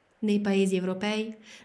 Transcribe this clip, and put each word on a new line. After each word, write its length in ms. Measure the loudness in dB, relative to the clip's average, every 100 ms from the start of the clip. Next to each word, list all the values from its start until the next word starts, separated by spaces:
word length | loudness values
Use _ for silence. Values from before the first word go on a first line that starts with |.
| _ -6
nei 180 | 0 0
paesi 380 | 2 2 2 2
europei 580 | -2 -2 -2 -4 -6 -10 -20 -20